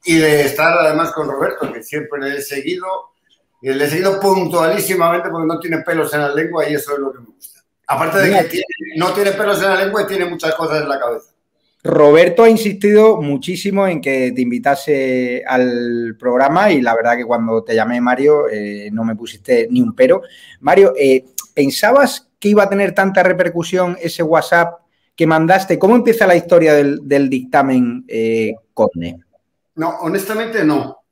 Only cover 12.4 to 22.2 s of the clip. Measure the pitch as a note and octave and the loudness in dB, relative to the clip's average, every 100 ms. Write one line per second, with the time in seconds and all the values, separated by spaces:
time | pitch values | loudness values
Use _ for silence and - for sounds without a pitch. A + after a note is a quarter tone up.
12.4 | A3+ A3+ G#3+ - G#3 G#3 A3 G3 C#3+ C#3+ | 6 6 0 -2 2 6 6 4 -2 -4
13.4 | E3 F#3 G3+ G3 G3 D#3+ C3+ C3+ B2+ A#2+ | -4 -6 -4 0 0 -2 -2 -2 -2 -2
14.4 | B2 A#2+ B2+ C#3 - C#3+ C3 B2+ B2+ B2 | -4 -2 -2 -2 0 -2 0 -2 -2 -6
15.4 | - C3 B2 A#2+ A#2+ A#2 A#2 A2+ B2 B2 | -2 0 0 -2 -4 -4 -6 -6 -2 2
16.4 | C3+ E3 G#3 D#3 A#2+ A#2 A#2 A#2+ A#2 A#2+ | 2 2 2 2 2 0 0 -2 -2 -2
17.4 | A2+ A2+ A2 A2+ A2 B2 A#2+ B2+ C#3+ D3 | 0 -2 0 -2 0 -2 0 2 4 2
18.4 | C#3 G#2+ G#2 G#2 G#2 G#2+ A2+ G#2+ A2+ - | 0 -4 -8 -10 -10 -6 -6 -6 -12 -18
19.4 | - B2 A#2 B2 A#2 - B3+ F#3 - - | 0 0 2 0 0 2 2 2 -2 -20
20.4 | - - - F#3+ G3 C3 C#3 C3 - - | -20 -8 2 4 4 4 2 2 0 -18
21.4 | - - C#3 - G#3 C4 C#4 - | -10 -2 -2 0 2 4 2 -2